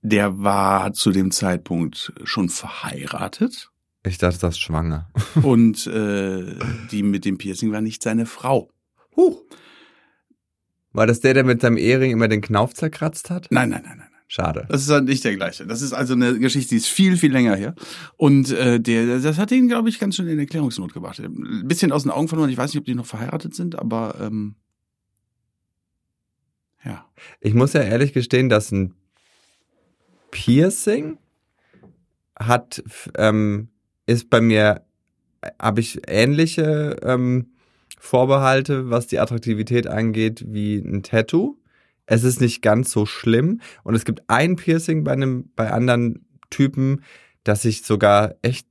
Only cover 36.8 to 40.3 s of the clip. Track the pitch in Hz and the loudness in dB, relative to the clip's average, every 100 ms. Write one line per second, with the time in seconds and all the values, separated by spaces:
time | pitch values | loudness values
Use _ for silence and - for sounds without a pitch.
36.8 | 151 - 101 127 127 123 120 _ _ _ | -2 -4 -2 0 2 0 -2 _ _ _
37.8 | _ - - 127 131 139 135 135 135 139 | _ -20 0 2 4 4 4 2 2 -4
38.8 | 131 120 120 - - 117 113 107 110 120 | 0 -2 0 -2 0 -2 -2 -4 0 -2
39.8 | 113 - 113 110 110 | 0 -2 -2 0 -2